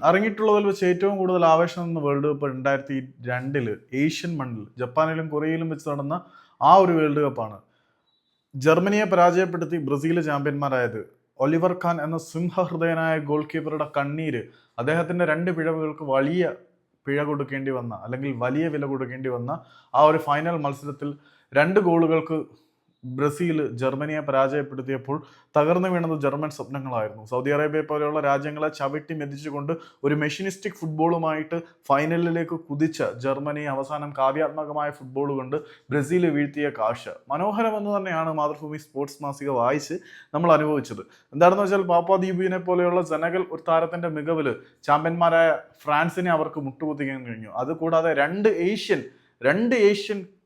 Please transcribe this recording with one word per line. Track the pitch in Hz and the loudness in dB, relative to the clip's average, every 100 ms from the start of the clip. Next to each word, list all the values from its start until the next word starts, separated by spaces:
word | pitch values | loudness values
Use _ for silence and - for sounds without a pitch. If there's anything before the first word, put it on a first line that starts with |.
| 156 | 6
ഇറങ്ങിയിട്ടുള്ളതിൽ | 185 220 208 214 208 202 | 4 2 0 4 4 4
വെച്ച് | 196 180 | 2 2
ഏറ്റവും | 175 196 202 | 2 2 0
കൂടുതൽ | 185 180 165 | 2 4 6
ആവേശം | 160 170 175 | 6 4 0
എന്ന | 170 165 | -4 -2
വേൾഡ് | 143 143 147 | 0 0 0
കപ്പ് | 143 143 | -2 -4
രണ്ടായിരത്തി | 131 131 139 135 135 131 - 120 | -2 0 0 -2 -8 -8 -12 -6
രണ്ടില് | 123 131 143 117 104 _ | -6 -2 -2 -2 -6 _
ഏഷ്യൻ | 131 151 160 175 160 | 0 0 0 -6 -6
മണ്ണിൽ | 127 113 101 - | -6 -8 -12 -8
ജപ്പാനിലും | 123 156 160 160 160 | -4 0 0 0 -4
കൊറിയയിലും | 147 156 160 165 | -2 -2 -2 -4
വെച്ച് | 151 156 | -6 -6
നടന്ന | 143 139 170 - - _ _ | -6 -4 -6 -8 -20 _ _
ആ | 139 185 | 8 8
ഒരു | 185 | 8
വേൾഡ് | 165 151 147 | 4 2 2
കപ്പാണ്. | 147 123 110 101 _ _ _ _ _ _ _ _ _ 139 | 0 -2 -8 -10 _ _ _ _ _ _ _ _ _ -2
ജർമ്മനിയെ | 135 160 190 208 | 4 4 4 2
പരാജയപ്പെടുത്തി | 208 180 175 175 185 170 156 170 | 2 6 6 6 0 -2 -4 -4
ബ്രസീൽ | 135 143 156 175 | -2 -2 0 0
ചാമ്പ്യന്മാരായത്. | 151 143 143 143 143 131 120 107 98 _ _ _ | 0 -2 -2 -2 0 0 0 -4 -12 _ _ _
ഒലിവർ | 135 165 180 180 | 2 4 2 0
കാൻ | 175 170 | -2 -2
എന്ന | 151 165 | -4 -6
സിംഹഹൃദയനായ | 160 160 175 175 180 170 165 165 160 160 | -6 -4 -4 -2 -2 0 0 0 0 -2
ഗോൾ | 143 151 151 160 | 0 -2 -2 -6
കീപ്പറുടെ | 156 151 147 147 | -4 -4 -4 -2
കണ്ണീര്, | 143 151 156 123 - _ _ - | -4 -4 -4 -4 -8 _ _ -6
അദ്ദേഹത്തിന്റെ | 123 160 165 175 170 | -2 0 0 0 0
രണ്ട് | 156 175 | 0 -2
പിഴവുകൾക്ക് | 165 160 160 156 151 | -2 -2 -2 -4 -6
വലിയ | 151 135 139 175 165 131 _ _ _ _ - | 0 0 2 2 0 -2 _ _ _ _ -4
പിഴ | 143 | -2
കൊടുക്കേണ്ടി | 147 147 143 135 135 | 0 -2 -4 -4 -4
വന്ന, | 131 120 101 | -4 -6 -10
അല്ലെങ്കിൽ | 104 127 139 120 | -8 -6 -6 -2
വലിയ | 123 135 165 | -2 0 -2
വില | 147 139 | -2 -4
കൊടുക്കേണ്ടി | 135 131 131 131 | -4 -6 -6 -6
വന്ന | 123 123 160 - - _ 127 | -4 -4 -8 -10 -20 _ 6
ആ | |
ഒരു | 151 160 | 6 6
ഫൈനൽ | 160 143 165 170 | 2 0 0 -2
മത്സരത്തിൽ | 143 139 143 139 147 143 _ _ _ | -4 -6 -10 -10 -10 -10 _ _ _
രണ്ട് | 135 156 196 | 2 4 4
ഗോളുകൾക്ക് | 185 170 165 160 160 160 - - _ _ _ _ | 4 4 4 2 0 -4 -6 -16 _ _ _ _
ബ്രസീൽ | 127 127 143 143 175 156 139 | -10 -2 0 0 0 0 -2
ജർമ്മനിയെ | 120 131 135 151 156 | -2 -2 -2 -4 -4
പരാജയപ്പെടുത്തിയപ്പോൾ | 143 135 135 147 139 135 127 135 131 147 156 - _ 151 | 0 2 2 0 -4 -8 -6 -6 -4 -6 -8 -20 _ 2
തകർന്നു | 151 180 185 | 4 4 2
വീണത് | 180 165 156 | 0 0 0
ജർമ്മൻ | 139 143 151 | 0 -2 -6
സ്വപ്നങ്ങളായിരുന്നു. | 143 120 139 135 120 107 104 110 | -8 -10 -8 -6 -4 -4 -6 -6
സൗദി | 127 131 | -4 0
അറേബ്യ | 147 151 151 | 0 2 0
പോലെയുള്ള | 151 151 147 151 | -2 -2 -2 0
രാജ്യങ്ങളെ | 143 139 147 151 151 | 2 0 0 -4 -4
ചവിട്ടി | 156 139 147 147 | -2 -4 -4 -8
മെതിച്ചുകൊണ്ട് | 160 143 139 151 143 143 160 - _ | -8 -8 -10 -10 -8 -6 -6 -8 _
ഒരു | 143 156 | 0 0
മെഷീനിസ്റ്റിക് | 151 147 190 185 208 | 0 -2 -6 -6 -10
ഫുട്ബോളുമായിട്ട് | - 160 156 165 170 160 156 156 170 165 _ _ | -8 -8 0 0 2 0 -2 -4 -6 -8 _ _
ഫൈനലിലേക്ക് | 139 156 170 170 165 160 165 | 0 2 0 0 0 -2 -6
കുതിച്ച | - 143 156 160 | -8 -2 -2 0
ജർമ്മനി | 113 117 131 135 147 147 | -4 -2 -4 -2 -4 -6
അവസാനം | 147 135 135 147 147 139 | -4 -4 -4 -6 -8 0
കാവ്യാത്മകമായ | 135 139 156 156 151 147 147 | 0 2 -2 -2 -6 -4 -6
ഫുട്ബോൾ | 143 131 131 143 135 | -6 -10 -4 -2 -4
കൊണ്ട് | 127 147 147 - _ | -4 -6 -8 -20 _
ബ്രസീൽ | 143 135 180 175 | -2 2 2 4
വീഴ്ത്തിയ | 143 143 143 147 | 2 -2 -2 -4
കാഴ്ച | 139 110 120 - - _ | 0 -2 -2 -8 -16 _
മനോഹരമെന്ന് | 143 196 208 226 214 202 202 | -2 -2 0 0 -2 -2 -2
തന്നെയാണ് | 190 165 160 | -2 -4 -2
മാതൃഭൂമി | 156 147 147 151 151 | -2 -2 -4 -10 -12
സ്പോർട്സ് | - 135 143 - | -10 -8 -8 -6
മാസിക | 143 139 143 | -10 -8 -4
വായിച്ച് | 131 120 147 143 180 - - - | 0 2 0 -4 -10 -12 -20 -8
നമ്മൾ | 151 170 | -2 6
അനുഭവിച്ചത്. | 156 151 151 - 104 95 _ _ | 6 6 0 -2 -10 -14 _ _
എന്താണെന്ന് | 139 170 190 | 6 6 6
വെച്ചാൽ, | 202 196 | 2 0
പാപ്പ | 180 170 170 190 | 2 2 4 2
ദ്വീപിനെ | 185 180 185 185 | 2 0 0 -2
പോലെയുള്ള | 175 180 175 180 | 0 2 4 2
സെനഗൽ | 160 156 165 180 180 | 0 -2 -2 -2 -4
ഒരു | 160 - | -6 0
താരത്തിന്റെ | 165 165 170 170 | 2 2 -4 -4
മികവിൽ | 151 147 160 143 113 - _ | -4 -2 0 0 -2 -10 _
ചാമ്പ്യന്മാരായ | - 147 156 170 170 165 165 147 - _ | 2 2 2 2 4 6 4 2 -4 _
ഫ്രാൻസിനെ | 147 147 165 185 180 | -2 0 0 0 0
അവർക്ക് | 160 156 156 | 0 0 -4
മുട്ടുകുത്തിക്കാൻ | 135 123 156 143 139 135 123 | -8 -6 -6 -4 -6 -6 -10
കഴിഞ്ഞു. | 113 110 | -12 -8
അതുകൂടാതെ | 95 131 160 165 165 165 | -6 -4 -2 2 2 2
രണ്ട് | 143 147 185 214 | 2 2 4 2
ഏഷ്യൻ, | 175 175 214 - 170 117 _ _ _ | 2 0 -2 -2 -2 -2 _ _ _
രണ്ട് | 127 170 240 247 | 0 2 2 4
ഏഷ്യൻ | 202 202 208 202 185 _ | 4 4 -2 -6 -8 _